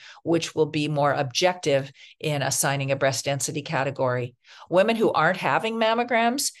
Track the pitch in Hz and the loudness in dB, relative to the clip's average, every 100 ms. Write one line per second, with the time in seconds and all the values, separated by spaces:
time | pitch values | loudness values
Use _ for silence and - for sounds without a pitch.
0 | - - 156 165 - 160 151 156 147 147 | -20 -10 -2 -2 0 -2 0 0 -2 0
1 | 143 135 135 - 180 180 151 139 135 - | 0 0 -2 0 0 0 0 0 0 -14
2 | - - 151 147 135 - 147 139 135 135 | -20 -8 -4 -2 -2 0 0 0 -2 0
3 | 139 120 139 139 - 151 139 147 139 131 | 0 0 -4 -4 -4 -6 -4 -4 -2 -2
4 | 131 123 120 _ - - - 180 214 226 | -2 -2 -6 _ -20 -20 0 2 4 4
5 | 226 - 160 185 175 151 226 226 220 226 | 2 4 2 2 0 0 0 0 0 0
6 | 240 233 233 277 - - | 0 2 2 0 -4 -8